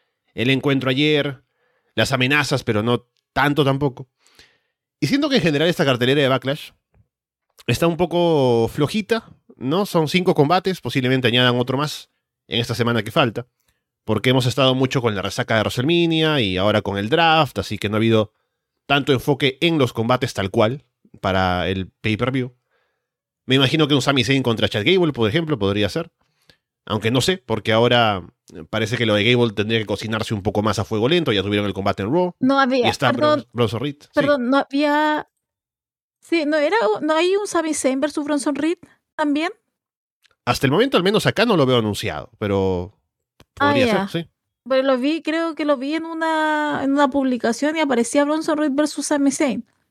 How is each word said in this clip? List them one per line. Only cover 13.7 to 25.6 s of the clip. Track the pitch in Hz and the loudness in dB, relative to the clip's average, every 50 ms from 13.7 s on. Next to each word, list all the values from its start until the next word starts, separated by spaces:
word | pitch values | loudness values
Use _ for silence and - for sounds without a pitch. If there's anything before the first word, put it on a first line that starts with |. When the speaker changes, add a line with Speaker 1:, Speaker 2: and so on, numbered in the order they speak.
| _ _ _ _ _ _ _ | _ _ _ _ _ _ _
Speaker 1:
porque | - 107 104 - 131 | -2 -2 0 2 2
hemos | 127 135 120 | 2 4 2
estado | 127 117 - 135 131 131 | 2 0 2 2 2 2
mucho | 131 135 127 - 139 | 2 0 0 0 -2
con | 117 117 104 | -2 -2 -2
la | 98 92 | -2 -4
resaca | 98 - - 120 - - | -6 -6 -6 -4 0 0
de | 110 104 | 0 0
WrestleMania | 101 - - 123 147 175 170 170 165 165 160 156 156 156 143 117 | 0 -2 -2 0 0 2 2 2 2 0 0 0 0 2 0 0
y | 95 92 90 | 0 0 0
ahora | 92 110 107 107 98 | 2 2 2 2 0
con | - 98 98 | -2 -4 -4
el | 101 110 | -2 0
draft, | 139 165 165 165 160 160 151 127 - 104 | 0 2 4 4 4 4 2 2 -2 -4
así | 95 - 110 101 | -6 -6 -6 -6
que | - 104 | -4 -2
no | 104 | 0
ha | 107 | 0
habido | 113 113 113 110 107 - _ _ _ _ _ _ _ _ _ _ _ | 2 4 4 4 2 0 _ _ _ _ _ _ _ _ _ _ _
tanto | - 139 143 - - 139 | 0 0 0 2 2 0
enfoque | 123 - - 143 127 151 135 - - - | 0 2 0 0 0 0 -2 0 0 0
en | 170 165 156 | 0 2 2
los | 135 117 - | 0 0 0
combates | 117 110 117 123 127 - 120 - | -2 -2 0 0 0 0 -4 -4
tal | - 98 95 | -4 -6 -2
cual | - 117 107 110 127 147 - _ _ _ _ _ - - | 0 2 2 2 0 -4 -10 _ _ _ _ _ -16 -8
para | - 101 92 95 95 92 90 90 85 85 | -4 -2 0 0 0 0 0 -2 -2 -4
el | 98 98 92 - - _ | -4 -4 -6 -8 -12 _
pay-per-view. | - 110 110 101 120 123 127 135 123 127 - _ _ _ _ _ _ _ _ _ _ _ _ _ _ _ _ _ _ | -4 -4 -4 -2 -2 -4 -4 -4 -6 -6 -10 _ _ _ _ _ _ _ _ _ _ _ _ _ _ _ _ _ _
Me | - - | 0 2
imagino | 135 139 127 139 156 156 | 2 2 2 2 2 2
que | 135 151 | 2 2
un | 135 120 | 2 2
Sami | 147 139 139 120 | 2 2 2 2
Zayn | 113 135 135 131 | 2 2 2 2
contra | 120 113 104 107 101 | 0 0 0 0 -2
Chad | - 110 104 | -2 -2 0
Gable, | 131 185 190 175 156 143 | 2 2 2 2 0 0
por | 120 117 107 | 0 -2 0
ejemplo, | 110 165 170 151 151 | 0 -2 -2 -2 -4
podría | 113 | -2